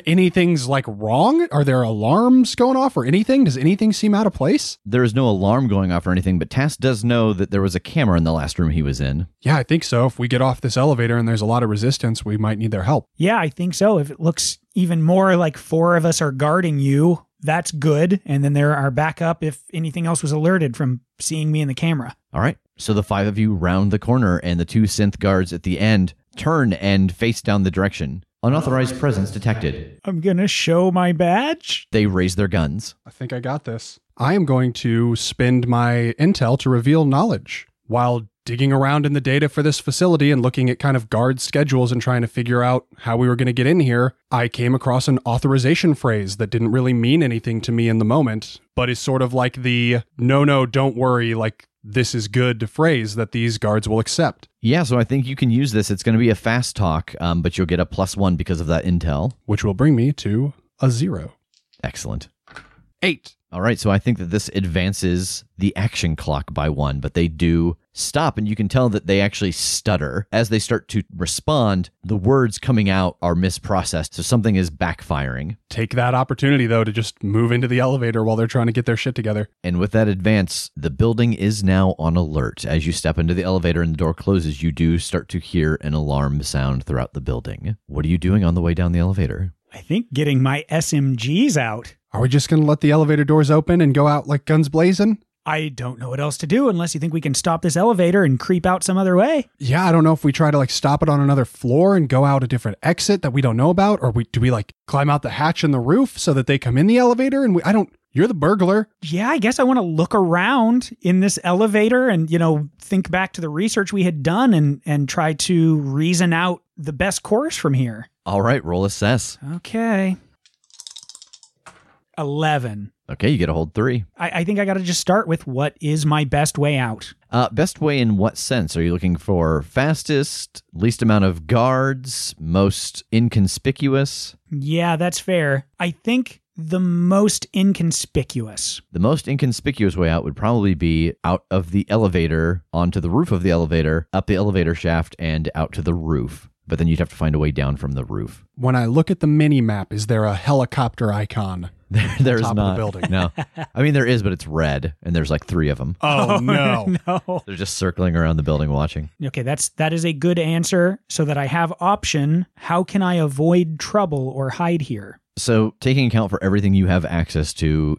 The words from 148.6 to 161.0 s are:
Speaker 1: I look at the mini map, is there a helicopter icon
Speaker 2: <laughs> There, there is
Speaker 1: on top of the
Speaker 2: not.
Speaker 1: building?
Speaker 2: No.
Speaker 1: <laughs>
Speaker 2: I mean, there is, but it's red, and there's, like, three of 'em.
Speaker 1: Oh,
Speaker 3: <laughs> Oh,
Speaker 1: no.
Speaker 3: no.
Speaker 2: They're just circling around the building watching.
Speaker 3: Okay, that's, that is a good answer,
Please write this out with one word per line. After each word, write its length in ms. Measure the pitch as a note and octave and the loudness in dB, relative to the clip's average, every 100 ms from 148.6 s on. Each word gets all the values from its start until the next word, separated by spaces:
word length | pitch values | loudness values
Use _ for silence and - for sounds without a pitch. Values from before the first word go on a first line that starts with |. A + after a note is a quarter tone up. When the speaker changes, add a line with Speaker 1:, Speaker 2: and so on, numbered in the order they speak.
| B2+ | -2
Speaker 1:
I 120 | B2+ A#2 | 0 2
look 240 | C3+ D#3+ | 0 0
at 100 | F#3 | 0
the 60 | D3+ | 2
mini 340 | D3+ D3+ C#3+ | 4 4 2
map, 320 | A2+ G#2 F#2 | 2 -2 -6
is 140 | G#2 G#2+ | -8 -2
there 180 | A2 | 0
a 100 | G#2+ | 0
helicopter 800 | F#2+ C#3 C#3+ A#2+ - A#2+ - A2 | 0 0 0 0 -2 -4 -2 -2
icon 580 | G#2 G2+ - G2 F2+ F2 - | -2 -4 -6 -6 -8 -12 -16
Speaker 2:
<laughs> 100 | _ | _
There, 260 | G#2+ F#2+ - | 0 0 0
there 180 | C3 A#2+ | 2 2
is 60 | A#2 | 0
Speaker 1:
on 100 | G#2 | 0
top 220 | G2+ F#2+ | 0 0
of 140 | G#2+ | -4
the 100 | F#2+ | -6
Speaker 2:
not. 80 | F2 | -2
Speaker 1:
building? 0 | F#2 F2 - C3 - | -2 -2 -4 -10 -10
Speaker 2:
No. 80 | - | -12
Speaker 1:
<laughs> 60 | |
Speaker 2:
I 80 | - | -2
mean, 100 | D3 | 0
there 120 | C#3+ A#2+ | 2 2
is, 160 | B2 | 2
but 100 | G2 | 0
it's 140 | F2+ D#2+ | -4 -4
red, 480 | D#2 D#2 C#2 D#2 D2+ | -2 0 -2 -6 -8
and 120 | - | -4
there's, 160 | E2+ D2 | -2 0
like, 140 | D2+ - | -2 -2
three 220 | F2 D2+ | -2 0
of 100 | C2+ | -2
'em. 140 | C2 F2 | -4 -4
Speaker 1:
Oh, 360 | D3+ C#3+ - A#2+ | -2 0 2 0
Speaker 3:
<laughs> 0 | |
Oh, 20 | |
Speaker 1:
no. 580 | B2 - C#3 A#2 G#2+ F3+ - | 2 2 2 0 0 -4 -2
Speaker 3:
no. 360 | F3+ - F3+ - | -4 -4 -8 -8
Speaker 2:
They're 80 | |
just 200 | F2+ G2 - | -8 -8 -4
circling 400 | F#2 F2 F2+ E2+ | -4 0 0 2
around 200 | D#2+ D#2+ | 2 0
the 40 | |
building 280 | D2 D2+ D2+ | 0 0 0
watching. 400 | C#2+ D2+ E2 D2+ - | -2 -2 -6 -12 -10
Speaker 3:
Okay, 200 | C#3+ C3+ | -8 -6
that's, 260 | B2 D3 - | -6 -4 -6
that 220 | - D#3 | -4 -2
is 120 | E3 E3 | -2 -4
a 60 | |
good 260 | D3+ E3+ F3 | -2 -2 0
answer, 600 | D#3+ E3 E3 F#3 F3 G3 | 0 -2 0 2 0 -2